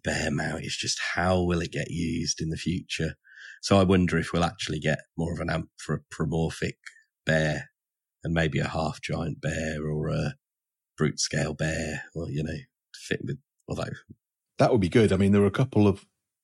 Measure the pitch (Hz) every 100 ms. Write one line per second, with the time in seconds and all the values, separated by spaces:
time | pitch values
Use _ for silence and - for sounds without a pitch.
0 | - 76 78 73 78 76 71 - - -
1 | - - 90 92 87 87 82 - 82 82
2 | 85 82 73 - 80 80 80 85 - -
3 | 80 - _ - - - - 98 92 95
4 | 90 82 76 85 82 - - 80 78 76
5 | - - 82 80 82 82 - - - 73
6 | - - 80 80 80 - 80 - - -
7 | _ _ - 80 78 73 - _ _ _
8 | _ _ 80 82 82 69 71 80 78 73
9 | - 76 80 73 76 80 80 78 76 76
10 | 76 78 76 - _ _ _ _ _ -
11 | 78 - - 76 76 76 78 80 80 73
12 | - 80 80 71 76 80 - _ _ -
13 | - - - 139 _ _ - - - -
14 | - - _ _ _ - 139 127 90 120
15 | 104 95 98 104 101 - 131 107 104 95
16 | - _ _ _